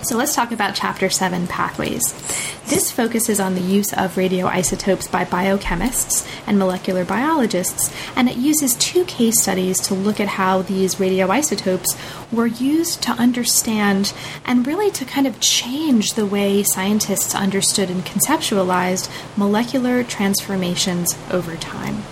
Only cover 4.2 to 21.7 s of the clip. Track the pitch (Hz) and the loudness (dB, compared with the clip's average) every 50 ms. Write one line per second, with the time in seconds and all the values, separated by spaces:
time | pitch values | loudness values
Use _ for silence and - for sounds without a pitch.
4.2 | 185 185 185 185 180 - 180 185 185 - - 185 - 202 185 180 - - - 180 | 0 2 0 0 0 0 0 0 0 0 -2 -2 0 0 0 0 0 -2 -2 -2
5.2 | 180 - - 180 185 196 196 196 - - 180 170 190 247 247 - - - - - | 0 0 0 0 2 2 0 0 0 -2 -2 -2 -2 -2 -2 -2 -2 -2 -2 -4
6.2 | - - - - - - 214 196 196 185 180 175 - - 185 185 180 180 190 208 | -4 -6 -14 -12 -2 2 2 4 4 2 0 -2 -2 -2 -2 -2 0 0 0 0
7.2 | 254 302 330 311 247 202 - 180 185 - - - - - - - - - - - | 2 2 2 2 2 2 2 0 -2 -2 -4 -4 -4 -4 -4 -8 -12 -6 0 2
8.2 | 254 247 - 233 247 294 302 294 285 262 - - - - - 359 359 - - - | 2 2 2 2 2 2 2 2 2 0 0 0 -2 2 2 0 0 0 0 2
9.2 | 247 226 220 - - 196 190 185 185 185 185 - - - 202 190 196 208 214 - | 2 2 4 2 2 2 2 0 2 0 0 0 0 -2 -2 0 0 0 0 0
10.2 | 208 196 - - 190 185 190 185 185 - 196 190 190 185 - - 196 190 190 185 | -2 -2 0 0 2 2 2 2 2 0 0 2 2 0 2 0 0 2 2 2
11.2 | 190 180 190 254 302 - - - - 196 185 180 - - - - - - - - | 2 4 2 2 2 0 -2 0 0 0 0 0 0 -2 -4 -4 -8 -12 -12 -14
12.2 | - - - 226 226 233 226 - 247 269 294 320 339 330 - - - - 233 233 | -10 -4 0 2 2 2 0 0 0 2 2 2 2 0 -2 -4 -2 -4 0 4
13.2 | 233 247 240 247 240 - - - - - 220 214 208 202 196 196 202 - - - | 4 4 4 2 0 0 0 0 2 0 0 2 2 4 4 2 2 0 -4 -6
14.2 | - - - - - - 247 247 240 269 302 381 427 403 403 - 269 - - 277 | -12 -12 -12 -10 -4 2 2 2 2 2 0 2 2 0 0 -2 -8 -4 0 0
15.2 | 277 262 202 - - - - - - 233 254 285 320 311 262 226 196 - - - | 0 0 0 0 0 0 0 0 -2 -2 -4 -2 2 4 4 4 4 2 0 0
16.2 | 214 196 202 202 202 202 196 202 202 - - 196 190 196 208 220 - - 196 185 | 0 0 2 2 2 4 4 4 2 2 0 0 0 2 2 0 0 0 -2 -2
17.2 | - - - - 202 196 196 196 190 - - - 196 180 180 185 180 - - 208 | -2 -2 -2 0 0 0 0 0 0 2 2 0 0 0 -2 -4 -4 -4 -2 0
18.2 | - - 285 320 320 - 233 196 190 180 180 180 180 185 185 180 - - - - | 2 2 2 0 0 0 0 2 2 2 2 2 2 0 0 -2 -4 -6 -10 -12
19.2 | - - - - 202 202 208 214 240 240 - 269 247 247 247 247 240 247 - - | -14 -8 -2 0 2 2 4 2 2 0 0 0 0 2 2 0 0 -2 -2 -2
20.2 | 208 196 196 - - - 196 190 180 180 175 - - 190 180 175 175 - - - | 0 0 0 0 -2 -2 -2 -2 -2 -2 0 0 0 0 0 0 -2 -2 -4 -6
21.2 | - - - 180 170 165 165 170 - - | -6 -4 -2 -2 -2 -4 -8 -10 -10 -10